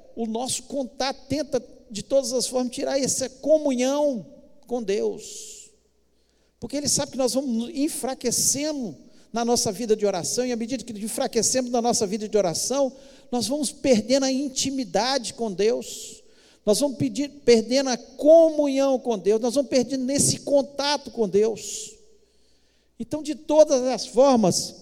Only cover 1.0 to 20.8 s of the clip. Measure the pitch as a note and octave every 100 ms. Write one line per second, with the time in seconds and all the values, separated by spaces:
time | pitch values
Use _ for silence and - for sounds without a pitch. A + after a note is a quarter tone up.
1 | C4 C4+ - C#4 D4 B3+ - - - G#3
2 | - C4+ A#3+ B3 - B3+ B3 C4 C4+ C#4
3 | B3+ - B3+ - C#4 D#4 D4 B3 B3+ C#4+
4 | D4 A#3+ D#3+ - - - - A#3+ G3+ G#3
5 | A3 - - - - - - _ _ _
6 | _ _ _ _ _ _ - C#4 C#4+ -
7 | C#4+ B3 B3+ B3+ C#4+ A3+ A#3+ C#4 D4 -
8 | B3 C4 B3 - - C4+ D4+ D4 A3 C#3
9 | - - _ A3+ A#3 A#3+ A#3 F#3+ A#3 G#3
10 | G3+ F#3 D3 - B3+ A#3 A#3 C4 - G#3
11 | G#3+ C#4 C4 A#3 - C4 B3 A#3+ A#3+ A3
12 | G3+ G#3+ G#3 G#3 F#3 D#3 - C4+ C4+ C4
13 | - - - A#3+ G#3 D4 C4+ - C#4+ A3
14 | G#3+ C4+ C4+ C4 C#4+ C4 C#4 C4+ G#3+ F#3+
15 | B3 C#4 G#3+ - A3+ F3+ G#3+ B3+ A3+ -
16 | - - - _ _ _ - G#3 C#4+ -
17 | C4+ G3+ - - - A3+ G#3+ B3+ C4+ A#3
18 | - - C#4+ E4 D#4+ D4+ C#4+ C4+ C4+ C4
19 | B3+ G#3+ F3 A3 A#3+ B3 C4 C4 A#3 C4+
20 | B3+ C#4+ - - - C#4 C4 -